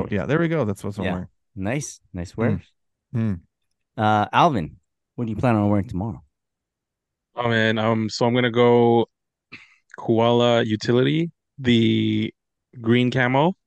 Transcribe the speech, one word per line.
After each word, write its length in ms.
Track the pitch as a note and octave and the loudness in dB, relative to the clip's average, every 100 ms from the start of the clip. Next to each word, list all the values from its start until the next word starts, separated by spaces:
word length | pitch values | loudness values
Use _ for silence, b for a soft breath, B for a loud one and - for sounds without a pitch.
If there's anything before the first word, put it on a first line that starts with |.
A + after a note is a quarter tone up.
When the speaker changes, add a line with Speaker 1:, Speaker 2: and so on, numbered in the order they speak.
Speaker 1:
Anyway. 60 | F#2+ | 0
Speaker 2:
yeah, 140 | G2+ D#2+ | -4 -2
there 120 | D#3 | -2
we 100 | E3+ | -2
go. 160 | D#3+ | -2
That's 200 | A2 G2 | -4 -4
what's 140 | G2+ G#2 | -8 -6
Speaker 1:
Yeah. 140 | F#2 | -6
Speaker 2:
wearing. 160 | F#2 F2+ _ _ - | -6 -8 _ _ -8
Speaker 1:
Nice, 440 | F#2+ C#3 C#3+ - _ | -6 -6 -8 -14 _
nice 200 | F#2 F2 | -12 -10
Speaker 2:
Mm. 40 | - | -4
Speaker 1:
wears. 360 | A#2 F#2+ - _ _ _ _ | -2 -2 -8 _ _ _ _
Speaker 2:
Mm. 260 | A#2 A2 F2+ - _ _ _ _ - | -4 -4 -4 -10 _ _ _ _ -2
Speaker 1:
Uh, 300 | G#2+ G#2+ G#2 | 0 2 2
Alvin, 440 | B2 E3 B2 D2+ - _ _ _ | 2 2 2 -6 -10 _ _ _
what 120 | - A#2 | -10 -8
do 40 | |
you 60 | G#2+ | -2
plan 180 | C3 A2 | 0 2
on 120 | G#2 | 2
wearing 160 | G#2 G2 | 0 -2
tomorrow? 340 | F2 A2 C#2+ - _ _ _ _ _ _ _ _ _ _ - | -6 -8 -10 -16 _ _ _ _ _ _ _ _ _ _ -6
Speaker 3:
Oh, 120 | A#2+ | 0
man. 300 | A2+ A2 A2 | 2 2 0
Um, 300 | A2 A2+ A2 | 0 0 -2
so 180 | - A#2+ | -2 0
I'm 80 | |
gonna 160 | B2 B2 | 2 0
go 560 | A#2 A#2+ A#2+ A#2+ A#2 A2 _ _ _ _ B B B _ - | 4 4 6 6 4 2 _ _ _ _ B B B _ -10
Koala 680 | - A2+ A#2+ A#2+ A#2+ A#2 | -2 0 2 2 2 2
Utility, 640 | A2+ G#2+ - B2 C3 D#3 E3+ - _ - | 0 -2 0 0 0 -2 -4 -10 _ -6
the 720 | B2+ A#2 A2 A2 A2 G#2+ A2 - _ _ _ B2+ | 2 2 2 0 0 -2 -4 -10 _ _ _ -8
green 300 | A2+ A#2+ B2 | 0 2 2
camo, 440 | C3 B2 C3+ D#3+ F#3+ | 0 0 2 0 -2